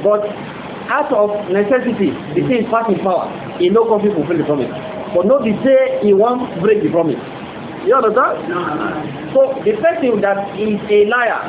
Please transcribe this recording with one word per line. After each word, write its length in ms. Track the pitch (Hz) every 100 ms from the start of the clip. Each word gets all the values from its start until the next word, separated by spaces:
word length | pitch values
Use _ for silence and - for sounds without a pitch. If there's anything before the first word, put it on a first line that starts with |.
But 240 | 196 208 208 - - - - - -
out 220 | 247 294
of 160 | 233 208 208 190
necessity, 600 | 196 202 254 240 202 185 117 - 165
the 60 | -
thing 180 | 247 202
is 20 |
passing 280 | 226 226 180
power. 240 | 190 175 - - - -
He 100 | 175
no 160 | 208 226
come 160 | 214
fit 120 | 202
fulfill 240 | 175 147 165
the 80 | 143
promise. 260 | 143 117 - - - - 175
But 100 | 190
no 140 | 277
be 80 | 226 196
say 360 | 269 262 262 -
he 100 | 208
won't 480 | 196 226 247 254 -
break 220 | 196 202
the 60 | 147
promise. 280 | 165 165 120 - - - - - - 185
You 80 | 262
understand? 1400 | 226 226 302 - 156 175 175 - 320 311 - - -
So 240 | 269 269 -
the 80 | 208 214
person 400 | 330 339 262 214
that 400 | 196 196 196 190
is 160 | 214 202 -
a 160 | 208 208
liar 320 | 247 233 165